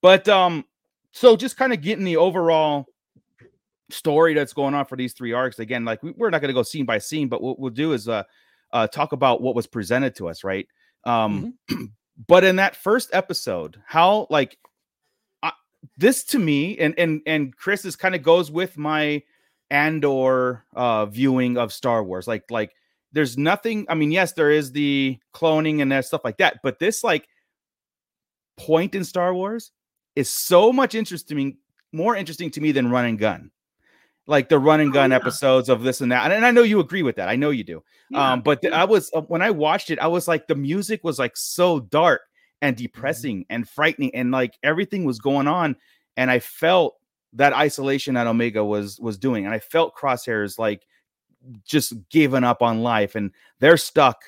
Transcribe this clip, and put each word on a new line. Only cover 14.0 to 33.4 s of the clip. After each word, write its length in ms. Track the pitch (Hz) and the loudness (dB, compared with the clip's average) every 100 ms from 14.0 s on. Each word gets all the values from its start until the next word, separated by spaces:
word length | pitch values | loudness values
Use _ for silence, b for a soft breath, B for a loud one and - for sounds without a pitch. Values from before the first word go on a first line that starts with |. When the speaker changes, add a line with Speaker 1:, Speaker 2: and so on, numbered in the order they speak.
| 175 214 196 | 4 2 0
Speaker 1:
like, 300 | 151 135 _ _ _ _ _ _ _ _ _ | 0 0 _ _ _ _ _ _ _ _ _
I, 100 | 165 - _ _ 147 - | -10 -10 _ _ -20 2
this 280 | 190 269 | 2 2
to 140 | - 277 | -2 -2
me, 380 | 165 143 165 214 | 2 0 -2 -2
and, 160 | 151 160 | -2 0
and, 240 | 170 156 151 | 0 0 -2
and 300 | 156 139 - | -4 -4 -6
Chris 280 | - 202 190 | -6 -6 -6
is 100 | - | -4
kinda 220 | 190 185 | -4 -2
goes 320 | 139 170 156 | 4 4 2
with 260 | 156 180 156 | -4 -6 -6
my 460 | 151 156 151 147 _ _ _ _ _ | -4 -2 -2 -4 _ _ _ _ _
Andor, 920 | 143 151 160 143 135 131 131 127 120 _ | 0 0 0 0 0 2 2 0 -4 _
uh, 320 | - 120 110 104 | -4 -2 0 -2
viewing 500 | 104 135 127 127 123 | 0 0 2 0 -2
of 160 | 117 | -4
Star 320 | - 127 117 | -4 -2 -2
Wars. 220 | 98 92 92 | -2 -8 -6
Like, 220 | 110 - | -8 -6
like, 220 | 117 107 _ _ _ _ | -6 -6 _ _ _ _
there's 260 | 147 139 120 | -2 -2 0
nothing, 480 | 151 202 226 214 - | 0 0 -2 -6 -4
I 60 | |
mean, 160 | 165 151 | -2 0
yes, 200 | 170 180 | 0 -2
there 180 | - 147 | 0 2
is 200 | 151 139 | 2 0
the 460 | 135 143 143 135 127 _ | -4 -2 0 -2 -4 _
cloning 460 | - 165 156 156 151 | -2 0 2 0 0
and 100 | 139 | 0
that 120 | 135 | -2
stuff 180 | 131 156 | -2 -6
like 120 | 123 104 | -6 0
that, 220 | 175 - | -2 0
but 160 | 139 - | -8 -2
this, 240 | 180 220 | -4 -2
like, 240 | 233 160 - _ _ _ _ _ _ _ _ _ _ _ _ _ | -2 -2 -4 _ _ _ _ _ _ _ _ _ _ _ _ _
point 380 | - 160 190 | 0 2 2
in 100 | 196 | -4
Star 300 | 170 185 175 | -6 -2 -2
Wars 380 | 180 190 226 - _ _ _ _ - | -2 -4 -8 -12 _ _ _ _ -6
is 120 | 135 | -4
so 440 | - - 175 214 | -4 4 6 6
much 220 | 254 262 | 4 0
interest 340 | 220 214 175 - | -2 -6 -10 -8
to 60 | |
me, 220 | 151 139 135 _ _ _ | -6 -6 -8 _ _ _
more 240 | 156 190 214 | -4 -2 -2
interesting 340 | 165 160 170 | -6 -8 -10
to 80 | 147 | -4
me 120 | 151 | 0
than 180 | 135 123 | 0 0
Run 140 | 123 120 | 0 0
and 120 | 110 | 0
Gun. 320 | 107 82 | -2 -2